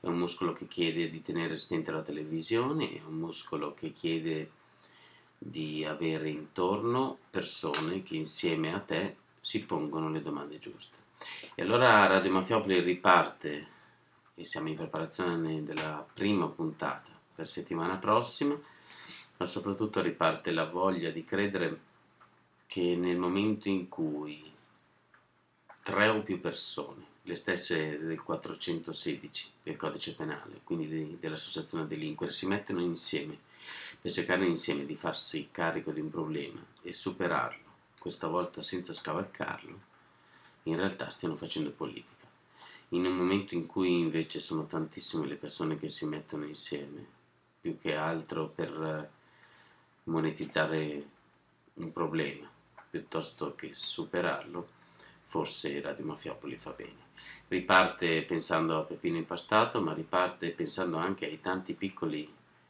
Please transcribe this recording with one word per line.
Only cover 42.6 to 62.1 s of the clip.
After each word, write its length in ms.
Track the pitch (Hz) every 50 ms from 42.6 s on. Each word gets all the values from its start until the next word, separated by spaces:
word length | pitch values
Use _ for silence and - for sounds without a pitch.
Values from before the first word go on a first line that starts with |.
| - - - - - -
In 160 | 87 87 90
un 100 | 92 90
momento 400 | 90 90 90 95 101 98 - 87
in 120 | 85 80
cui 260 | - - 98 92 90
invece 480 | 87 85 85 80 76 80 80 - - 80
sono 240 | - - 82 78 78
tantissime 640 | 78 - 80 80 78 - - - - - 80 76
le 100 | 69 71
persone 420 | - - 76 - - 82 78 78 76
che 120 | 78 78
si 160 | - - 78
mettono 400 | 76 76 78 - - - 76 76
insieme, 600 | 73 73 - - - 76 71 71 71 73 76 - - - _ _ _ _ _ _ _ _ _
più 160 | - 87 78
che 180 | - - 82 76
altro 540 | 76 78 80 82 80 78 - 80 80 78 78
per 640 | - - 82 78 80 78 78 78 78 76 76 - - _ _ _ - - - - - - - - - - _ _ _ _ -
monetizzare 1040 | 80 82 80 78 80 78 - 80 76 - 82 78 78 80 78 78 76 73 71 73 - - _ _ _ _ _ _ _ _ _ _ _ -
un 180 | - 82 80
problema, 580 | - 87 82 - - 80 76 69 69 73 73 - - - _ _ _ - - -
piuttosto 640 | - 165 - - - 165 160 - - - 156 147 -
che 200 | - - - -
superarlo, 1040 | - - - - - 80 - - 175 - 80 71 - - - 85 87 87 - - - - - - - - - - - -
forse 540 | - - 82 73 - - - - 76 71 71
Radio 240 | 71 71 71 - 73
Mafiopoli 540 | 78 76 - - 73 - - - 69 64 -
fa 140 | - -
bene. 400 | - - - - - - - - - - - - - - - -
Riparte 720 | 92 90 90 95 95 92 90 - - - 87 82 82 80 78
pensando 540 | - 87 82 78 - 82 80 80 82 80 78
a 40 |
Peppino 340 | 78 - 82 - - 87 82
Impastato, 640 | 82 82 - 90 87 - - 107 107 117 113 - -
ma 140 | - 78 78
riparte 560 | 80 80 - - 90 90 90 - - 82 85
pensando 480 | 85 - 82 73 - - 92 87 82 80
anche 260 | 85 95 95 - 82
ai 160 | 73 78 -
tanti 320 | - 92 92 95 92 -
piccoli 580 | - - 98 95 - - 85 80